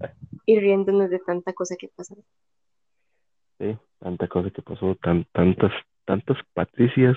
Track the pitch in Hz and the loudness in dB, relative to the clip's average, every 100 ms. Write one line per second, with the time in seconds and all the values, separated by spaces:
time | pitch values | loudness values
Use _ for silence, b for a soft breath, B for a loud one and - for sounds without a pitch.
0 | - - - - - 220 202 196 196 196 | -14 -14 -20 -4 2 4 4 2 2 0
1 | 190 185 185 180 185 185 - 180 - - | 0 -2 -4 -6 -6 -8 -8 -10 -14 -18
2 | 180 202 _ _ _ _ _ _ _ _ | -20 -20 _ _ _ _ _ _ _ _
3 | _ _ _ _ _ - 101 110 _ _ | _ _ _ _ _ -10 -8 -8 _ _
4 | 92 87 90 - 101 - - 85 95 92 | -10 -6 -4 -2 -4 -6 -12 -6 -4 -2
5 | 87 85 - - 90 - 101 - - _ | 0 0 0 2 2 4 0 0 -12 _
6 | - 98 - 135 - - 90 - 123 131 | -4 -4 -2 -4 -6 -6 -4 2 2 4
7 | 127 | 4